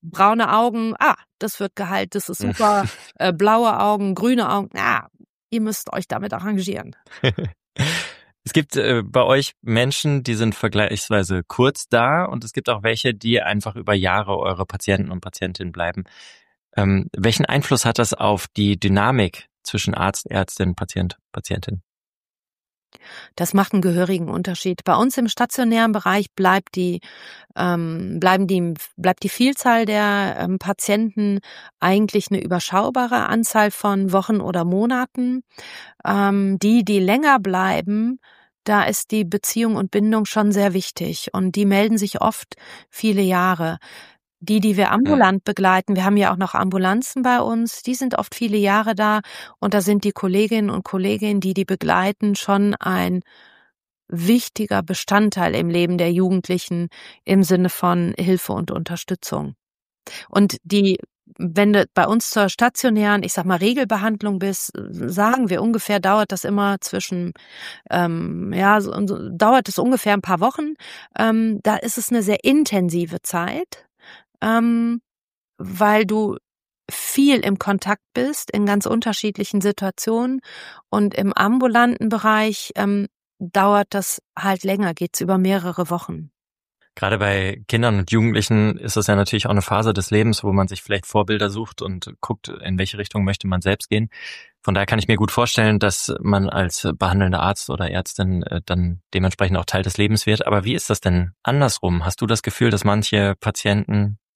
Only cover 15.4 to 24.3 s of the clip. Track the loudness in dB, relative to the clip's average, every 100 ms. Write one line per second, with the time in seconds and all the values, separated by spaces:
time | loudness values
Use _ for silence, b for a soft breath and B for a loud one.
15.4 | -8 -6 -10 -6 -6 -6 -10 B B B
16.4 | B B _ 0 2 2 0 -2 0 2
17.4 | 0 0 0 0 2 2 0 0 0 0
18.4 | -2 0 0 2 2 2 2 2 0 -4
19.4 | -20 _ -8 -4 -2 0 -2 -2 -4 -2
20.4 | -2 -2 -2 -2 -6 -4 -6 -6 _ -12
21.4 | -8 -8 -6 -10 -10 _ _ _ _ _
22.4 | _ _ _ _ _ -20 B B B -6
23.4 | 0 0 2 2 2 2 0 -2 -4